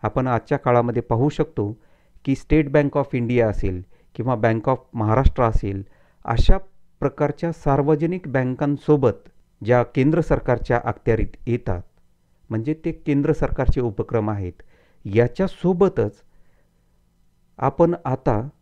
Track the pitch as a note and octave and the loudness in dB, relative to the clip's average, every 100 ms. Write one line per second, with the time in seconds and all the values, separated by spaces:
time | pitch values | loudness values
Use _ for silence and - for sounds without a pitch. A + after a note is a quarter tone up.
0 | A2 - B2+ A#2 - C#3 - A#2+ A#2+ A#2 | -4 -2 -2 -2 -2 -4 2 2 2 -4
1 | A#2 A2+ C#3+ - D#3 - G#2 A2 _ _ | -2 0 0 -2 -6 -4 -6 -8 _ _
2 | _ _ - C3+ - D#3 C#3+ D3 C#3+ C#3+ | _ _ -6 -6 2 2 4 2 2 -2
3 | C#3 C3 A#2 B2 A2+ G2+ G2 F#2 F2 _ | -2 -4 0 2 2 2 -2 -4 -10 _
4 | _ - A#2+ A#2+ A2+ A2+ A#2+ C3 - A#2 | _ -8 -4 0 0 0 0 -4 -4 -4
5 | G#2+ A2 C3+ - A#2+ A2 G2+ G2 F#2+ _ | 0 4 4 4 2 2 -2 -8 -10 _
6 | _ _ - A#2 - G3 - - - _ | _ _ -6 2 6 6 4 -20 -20 _
7 | C#3+ - D3 D3 E3+ D#3+ - C#3 C#3+ D#3 | -4 -2 -4 -2 -6 -4 -2 0 2 0
8 | E3 F#3 D3 C3 B2+ B2+ D3 C#3+ - D3+ | 0 -4 -4 -2 -2 -2 -2 -2 2 2
9 | B2+ G2 - _ _ _ G#2+ B2 A#2 - | 2 -2 -12 _ _ _ 0 0 0 0
10 | C3 E3 D#3 D#3 - A#2+ - A#2+ A#2+ A2 | 2 2 0 -2 0 -4 0 -2 -2 -6
11 | - A2+ G2+ - - A#2+ - F2 - _ | -2 0 -2 -6 -6 -6 -4 -6 -8 _
12 | _ _ _ _ _ A2 A#2 D#3 E3+ D#3+ | _ _ _ _ _ -6 -4 -6 -6 -8
13 | - C#3+ D3 D#3 C#3 - B2+ - A#2+ G2+ | -2 0 0 0 0 0 2 2 0 -4
14 | A2+ A#2 G#2+ G#2 F#2 - - _ _ _ | -4 -2 -2 -4 -8 -12 -20 _ _ _
15 | G#2 G2+ A#2+ - F#3+ - F3 F#3 F#3+ - | -4 0 0 0 -4 -2 -2 2 2 2
16 | G#2+ - _ _ - _ _ _ _ _ | -4 -4 _ _ -20 _ _ _ _ _
17 | _ _ _ _ _ - C3 - - A#2 | _ _ _ _ _ -6 -6 2 0 0
18 | C3+ C3 - G#2+ C3 - | -4 -4 -2 -2 -4 -14